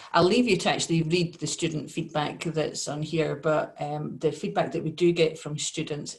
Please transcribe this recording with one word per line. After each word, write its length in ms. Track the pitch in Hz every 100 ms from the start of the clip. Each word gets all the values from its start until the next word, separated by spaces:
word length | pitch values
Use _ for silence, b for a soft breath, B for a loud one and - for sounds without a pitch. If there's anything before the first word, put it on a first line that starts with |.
| B
I'll 100 | 170
leave 240 | 175 233 240
you 100 | 175
to 120 | 190
actually 320 | - - 165
read 320 | 160 180 165
the 140 | - 147
student 420 | - 160 151 -
feedback 540 | - 165 151 147 -
that's 420 | 175 156 147 - -
on 160 | 147
here, 320 | 151 165 147
but, 400 | 143 160 151 - -
um, 380 | 147 151 147 139
the 120 | 151
feedback 400 | - 196 175 -
that 140 | 165
we 80 | 156
do 180 | 160 175
get 260 | 170 160 160
from 220 | 151 151
students 560 | - - 156 147 147